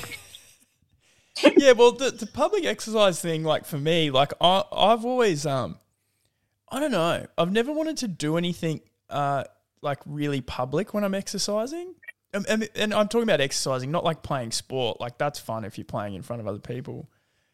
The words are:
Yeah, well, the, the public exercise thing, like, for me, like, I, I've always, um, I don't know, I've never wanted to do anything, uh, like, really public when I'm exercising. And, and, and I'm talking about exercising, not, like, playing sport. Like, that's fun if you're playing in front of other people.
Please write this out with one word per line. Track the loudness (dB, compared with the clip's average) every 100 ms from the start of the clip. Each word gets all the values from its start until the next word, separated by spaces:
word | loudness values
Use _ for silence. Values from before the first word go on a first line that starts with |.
| -6 -14 -20 -20 -20 _ _ _ _ _ _ _ _ 4 6 8
Yeah, | 8
well, | 10 8
the, | 6 -2
the | -4 -8
public | -2 0 2 0
exercise | -4 -2 4 4 2
thing, | -2 -2
like, | 0 -2
for | -2 -4
me, | 0 2 2
like, | 4 2 4
I, | 4 4 0
I've | 2 4 4 0
always, | 2 2 0 -2
um, | -4 -4 -10 _ _ _ _ _ _ _ _ -8
I | -4
don't | 0
know, | 0 2 0 -4 -2
I've | 0
never | 0 0
wanted | -2 -4 -4
to | -6
do | -4 -2 0
anything, | -2 -2 -4 -6 _ _ -10
uh, | -4 -2 -2 -6 _ _ _
like, | -6 -6
really | -8 -6 -2 -2
public | -4 -6 -2 -2 -2
when | -2
I'm | -2
exercising. | -2 -4 -6 -2 -2 -4 -6 -12 -16 -20 -20 _
And, | -6 -2
and, | -2 -2
and | -2 0
I'm | 2 2
talking | 2
about | 2 2
exercising, | 2 -2 -2 -2 -2
not, | -2
like, | 0 -2
playing | -4 -4 -4
sport. | -6 -4 -2 -2 -2
Like, | -6 -4
that's | -4 -4
fun | -8 -8
if | -8 -10
you're |
playing | -8 -6 -6
in | -8
front | -10 -8
of | -6
other | -8
people. | -8 -10 -10 -12 -16 _ _ _ _